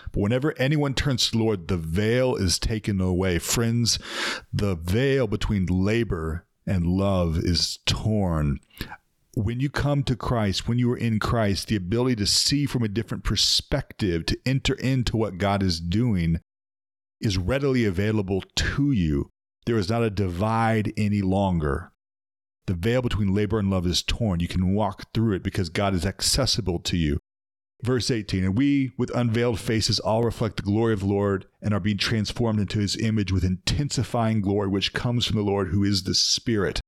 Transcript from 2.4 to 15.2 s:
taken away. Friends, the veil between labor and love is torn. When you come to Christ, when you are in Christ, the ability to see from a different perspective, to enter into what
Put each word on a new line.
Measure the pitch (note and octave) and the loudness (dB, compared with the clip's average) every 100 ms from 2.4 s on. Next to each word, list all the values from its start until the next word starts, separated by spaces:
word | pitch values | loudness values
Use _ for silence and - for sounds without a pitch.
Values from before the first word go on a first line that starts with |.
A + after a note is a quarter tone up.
| F#2 - | 0 0
taken | A2+ A2 A2 F#2+ | -2 -2 -2 0
away. | F#2 F2+ F#2+ E2+ | 0 2 2 0
Friends, | - B2 A2+ A#2 A2+ - - - - - - | 0 0 0 2 0 -2 -4 -6 -6 -6 -6
the | - G2+ | -2 -2
veil | E2+ E2+ G#2+ C#3 C3+ A2+ | -2 0 0 2 2 0
between | G#2 - G2+ F2 | 0 0 0 2
labor | F#2 G2 A#2 A2 F2+ D#2+ E2+ - _ - | 2 2 2 0 -2 -4 -6 -10 _ -2
and | F#2 E2+ | 0 2
love | F#2 G2 F#2 E2+ D#2+ | 2 2 2 2 0
is | - E2 - - - | 0 0 -2 -4 -2
torn. | - A2 A2 F#2 D#2+ D2 C#2+ - - - - _ _ _ | 0 0 0 0 0 0 -2 -6 -12 -12 -14 _ _ _
When | - G#2 A#2+ | -4 -2 -2
you | C#3+ | -2
come | - C#3 C#3+ | 0 0 0
to | C3 A#2+ | 0 -2
Christ, | - A#2+ G#2 F#2 - | -2 0 0 -2 -2
when | A#2+ | 0
you | A#2+ | 0
are | B2+ | 0
in | A#2 G#2+ | 0 0
Christ, | - A#2+ G#2 F#2+ - | 2 2 2 0 -2
the | G#2+ | -2
ability | F2 A2+ B2+ A#2+ | 0 0 0 0
to | G2+ | 0
see | - - D3 C#3 | 2 2 0 0
from | B2+ | 0
a | A2+ | -2
different | G2 - - | -2 -4 -4
perspective, | - G#2+ - - - C#3 - - G2+ E2 - | -2 0 0 0 -2 -4 -4 -2 0 0 -2
to | - | -4
enter | B2 C3+ - | -2 -2 -2
into | - B2 C3 A#2 | -2 0 0 0
what | A2 | 0